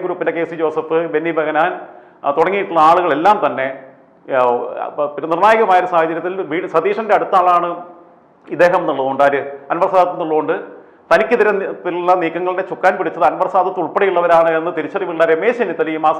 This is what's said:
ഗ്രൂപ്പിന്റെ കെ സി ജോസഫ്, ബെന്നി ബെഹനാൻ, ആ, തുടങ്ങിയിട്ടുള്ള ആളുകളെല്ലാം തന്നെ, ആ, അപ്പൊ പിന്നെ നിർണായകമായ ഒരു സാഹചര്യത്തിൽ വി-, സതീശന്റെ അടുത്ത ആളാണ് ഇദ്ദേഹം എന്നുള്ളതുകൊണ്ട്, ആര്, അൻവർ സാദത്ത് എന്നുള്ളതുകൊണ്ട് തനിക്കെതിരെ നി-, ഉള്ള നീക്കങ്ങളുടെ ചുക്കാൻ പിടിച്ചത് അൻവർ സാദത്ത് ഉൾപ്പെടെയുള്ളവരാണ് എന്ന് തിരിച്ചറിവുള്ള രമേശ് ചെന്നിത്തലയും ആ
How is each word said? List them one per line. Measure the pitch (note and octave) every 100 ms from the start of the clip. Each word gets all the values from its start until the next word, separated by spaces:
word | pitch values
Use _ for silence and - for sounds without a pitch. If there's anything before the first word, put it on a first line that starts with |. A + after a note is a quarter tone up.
| F3+
ഗ്രൂപ്പിന്റെ | F3+ E3 D#3+
കെ | D#3+
സി | E3
ജോസഫ്, | D#3 D#3 D#3 E3 E3
ബെന്നി | D3+ E3 D#3+
ബെഹനാൻ, | D#3 D3+ F3 - - - - -
ആ, | C#3 D3
തുടങ്ങിയിട്ടുള്ള | E3+ G3+ F#3 E3 D#3
ആളുകളെല്ലാം | F3 F3+ C#3+ F#3 G#3 D3
തന്നെ, | B2+ C3+ - - - _ _ - C3+
ആ, | B2 A#2+ - - A#2
അപ്പൊ | D3+ D3
പിന്നെ | D3 D#3
നിർണായകമായ | E3 G#3 A3+ G#3 F3+
ഒരു | F3
സാഹചര്യത്തിൽ | E3+ E3 E3 F3+ F#3+ D#3
വി-, | D#3+ F3+ E3
സതീശന്റെ | F#3+ G#3 G#3+ F#3+
അടുത്ത | - F#3+
ആളാണ് | F3+ F3 F3 E3 - - - _ _ _ - D3+
ഇദ്ദേഹം | F3 F#3
എന്നുള്ളതുകൊണ്ട്, | - C3+ C3+ C3 C#3
ആര്, | C3+ - - -
അൻവർ | E3+ F#3+
സാദത്ത് | F#3 F3+ F3
എന്നുള്ളതുകൊണ്ട് | D#3+ D#3 D3 F#3+ - - - _ -
തനിക്കെതിരെ | E3+ A3 A#3 G#3 G3
നി-, | E3 D3 F3 F3
ഉള്ള | F3 F#3
നീക്കങ്ങളുടെ | E3 E3+ F#3 F#3 F#3
ചുക്കാൻ | E3 F#3 G3
പിടിച്ചത് | F#3 E3 E3
അൻവർ | E3 F3+
സാദത്ത് | F#3+ F3+ F3+
ഉൾപ്പെടെയുള്ളവരാണ് | D3+ G3+ G3 F3 F3 E3 E3 D#3+
എന്ന് | E3 E3
തിരിച്ചറിവുള്ള | D3 G3 F3+ E3 D#3+
രമേശ് | D#3+ G#3 A#3+
ചെന്നിത്തലയും | F#3+ D#3+ D#3 D#3+
ആ | D#3+